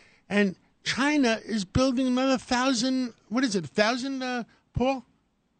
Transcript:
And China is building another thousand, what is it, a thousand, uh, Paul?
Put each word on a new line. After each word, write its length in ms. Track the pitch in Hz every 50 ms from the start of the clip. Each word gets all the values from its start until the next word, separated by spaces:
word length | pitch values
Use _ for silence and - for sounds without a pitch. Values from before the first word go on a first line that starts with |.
| - _ _ _ _ -
And 260 | 190 208 208 190 - - _ _ _ _ -
China 560 | - - 214 269 294 302 294 262 226 226 - -
is 200 | - 214 214 185
building 420 | - - 254 262 269 247 254 262
another 320 | 254 247 254 262 269 262 -
thousand, 760 | - - 247 240 254 269 262 214 247 262 262 262 254 233 - _ _ -
what 120 | 208 254 269
is 140 | 247 196
it, 80 | 190 156
a 40 | 139
thousand, 540 | - 214 208 220 254 247 247 277 269 262 254
uh, 220 | 254 247 247 220 - _ _ _ _ _
Paul? 300 | - 240 262 277 254 - _ _ _ _ _ _ _ _ _ _ _